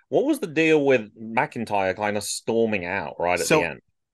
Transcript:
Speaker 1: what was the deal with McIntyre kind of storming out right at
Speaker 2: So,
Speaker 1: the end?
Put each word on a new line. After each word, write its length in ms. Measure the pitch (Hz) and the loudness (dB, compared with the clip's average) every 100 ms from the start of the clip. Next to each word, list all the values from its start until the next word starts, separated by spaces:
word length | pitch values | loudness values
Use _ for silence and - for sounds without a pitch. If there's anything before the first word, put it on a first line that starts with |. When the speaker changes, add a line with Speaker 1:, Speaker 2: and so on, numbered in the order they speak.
| _ | _
Speaker 1:
what 160 | 151 | 0
was 140 | 277 269 | 0 -2
the 80 | 175 | -2
deal 360 | 147 160 156 | 0 4 4
with 320 | 139 127 107 | 4 2 0
McIntyre 800 | 110 113 117 151 120 107 101 95 | -14 -6 -2 -2 -4 -2 0 0
kind 220 | 98 104 104 | 0 -2 -2
of 60 | |
storming 640 | - - - 113 113 101 | -6 -8 -2 2 2 0
out 300 | 87 98 73 - | -2 -6 -6 -4
right 200 | 85 90 | 0 0
at 60 | |
Speaker 2:
So, 140 | - 156 | 2 2
Speaker 1:
the 60 | |
end? 160 | 85 67 _ _ _ | 0 -6 _ _ _